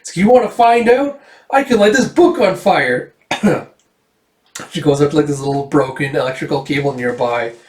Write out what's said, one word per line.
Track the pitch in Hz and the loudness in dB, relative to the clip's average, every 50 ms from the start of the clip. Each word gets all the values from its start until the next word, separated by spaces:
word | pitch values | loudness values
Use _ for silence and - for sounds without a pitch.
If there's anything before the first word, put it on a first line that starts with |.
It's | _ - | _ -12
like, | - | -4
You | 165 185 214 | 0 2 4
wanna | 247 247 226 - | 4 4 4 0
find | - - 240 233 233 240 233 226 | 0 2 4 4 4 4 4 2
out? | 240 262 285 285 277 - _ _ - _ _ _ | 2 2 2 -4 -6 -10 _ _ -20 _ _ _
I | - 269 | -2 -2
can | 277 - 240 214 | 0 2 2 2
light | 202 208 | 4 4
this | 208 262 247 - | 4 2 0 0
book | - - 349 349 - - | 2 4 4 4 4 2
on | 220 190 175 | 0 0 -2
fire. | 180 - 202 180 156 139 123 123 127 - - _ _ _ _ - - | 0 0 0 0 0 0 -2 -2 -4 -6 -10 _ _ _ _ -8 -2
<clears throat> | - 208 - - - - _ _ _ _ _ _ _ _ _ _ _ _ _ _ _ _ _ - - - | 0 0 0 0 -6 -14 _ _ _ _ _ _ _ _ _ _ _ _ _ _ _ _ _ -18 -18 -12
She | - 170 | -10 -4
goes | 135 147 139 139 | 0 0 2 2
up | 147 143 | 0 0
to, | 160 | 2
like, | 156 147 | 0 0
this | 143 143 139 | 0 -2 -6
little | 135 139 139 139 139 | -4 -4 -4 -4 -4
broken | 139 - 143 131 131 131 - 143 135 139 | 0 0 0 0 0 -4 -6 -6 -4 -4
electrical | 147 127 131 131 - 165 147 147 139 | -4 -4 -4 -4 -6 -6 -6 -6 -6
cable | 139 - 147 139 143 139 131 | -4 -4 -4 -2 -2 -4 -4
nearby. | 123 123 123 113 - 127 120 120 120 117 117 117 - _ | -4 -4 -6 -4 -2 -2 -2 -2 -4 -6 -6 -10 -14 _